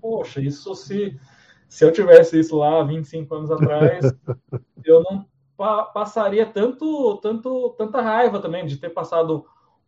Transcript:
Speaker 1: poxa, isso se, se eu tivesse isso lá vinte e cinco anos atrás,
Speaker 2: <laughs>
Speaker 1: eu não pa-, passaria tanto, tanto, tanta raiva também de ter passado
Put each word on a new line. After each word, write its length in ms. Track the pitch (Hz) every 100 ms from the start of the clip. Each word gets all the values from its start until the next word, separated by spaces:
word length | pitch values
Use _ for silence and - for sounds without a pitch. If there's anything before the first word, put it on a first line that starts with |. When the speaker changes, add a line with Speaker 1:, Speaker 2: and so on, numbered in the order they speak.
Speaker 1:
poxa, 400 | 226 220 156 139
isso 320 | 139 - 196
se, 420 | 190 - 202 202 - - _ _ _ _
se 180 | - 160
eu 60 |
tivesse 480 | 165 180 170 165 160
isso 180 | 156 156
lá 260 | 147 160
vinte 220 | 143 160 156
e 40 |
cinco 260 | 160 147 156
anos 160 | 156
atrás, 600 | 160 147 151 151 - 135 - - 127 _
Speaker 2:
<laughs> 360 | 131 - -
Speaker 1:
eu 200 | 156 165
não 220 | 175 196 - _ _ -
pa-, 280 | 202 214
passaria 600 | - 208 208 233 202 202 214
tanto, 720 | 202 240 254 311 302 247 202
tanto, 520 | 214 226 254 254 247 -
tanta 240 | 214 254
raiva 380 | 226 220 240 196
também 260 | 170 175 160
de 120 | 139
ter 120 | 175
passado 560 | 170 165 165 165 156 - _ _ _